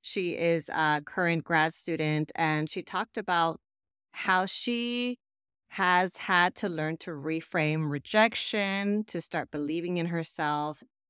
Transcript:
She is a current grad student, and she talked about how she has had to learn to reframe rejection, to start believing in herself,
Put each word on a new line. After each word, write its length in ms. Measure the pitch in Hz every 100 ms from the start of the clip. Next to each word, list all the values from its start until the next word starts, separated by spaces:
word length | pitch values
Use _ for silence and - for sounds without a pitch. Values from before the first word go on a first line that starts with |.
She 300 | - - 180
is 360 | - 170 165 151
a 320 | - 156 151
current 420 | 147 - 175 170
grad 280 | - 165 156
student, 580 | - - 160 156 151 151
and 340 | - 160 151 151
she 140 | -
talked 340 | 156 185 220 -
about 420 | 202 175 165 160 _ _ _ _ _
how 340 | - - 185
she 720 | 190 - - 240 240 240 247 247 _ _ _ _ _
has 500 | - 185 180 185 -
had 360 | - 180 180 -
to 120 | 202
learn 300 | 160 156 165
to 140 | -
reframe 760 | 156 147 160 - 180 151 156 156
rejection, 1120 | 143 - 214 220 214 - 220 196 196 202 208
to 180 | 214 175
start 280 | - 165 147
believing 460 | 151 147 165 175 180
in 100 | 170
herself, 760 | 170 160 - 151 147 147 151 - _